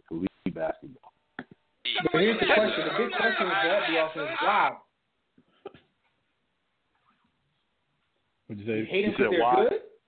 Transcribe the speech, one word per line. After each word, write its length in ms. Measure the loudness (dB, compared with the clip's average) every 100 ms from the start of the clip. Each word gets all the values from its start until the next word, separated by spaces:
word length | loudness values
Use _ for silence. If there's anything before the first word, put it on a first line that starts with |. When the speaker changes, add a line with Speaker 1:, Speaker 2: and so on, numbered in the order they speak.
| -10
Speaker 1:
collegiate 220 | -6 -6 _ -8
basketball. 580 | -4 -6 -6 -14 -20 -20 _ _ -18 -18 -20 _ _ -6 -4 0
Speaker 2:
But 80 | 2
here's 180 | 2 2
the 60 | 4
question. 400 | 4 4 0 -2
The 180 | -2
big 80 | -2
question 360 | 0 0 0 0
is 60 | 0
that 180 | 2 2 2
the 160 | 0 0
offense 240 | -4 -6
is 60 | -2
why? 340 | 0 2 2 -2 _ _ _ _ _ _ _ _ -20 -20 _ _ _ _ _ _ _ _ _ _ _ _ _ _ _ _ _ _ _ _ _ _ _ _ _ _ -14
Speaker 3:
What'd 180 | -10 -4
you 60 |
say? 60 | -4
Speaker 2:
You 60 | -2
hate 200 | -2 -2
'em 60 |
Speaker 1:
You 60 | 0
Speaker 2:
'cause 80 | 2
Speaker 1:
said 60 |
Speaker 2:
they're 100 | 4
Speaker 1:
why? 260 | 4 4 4
Speaker 2:
good? 120 | 0 -8 _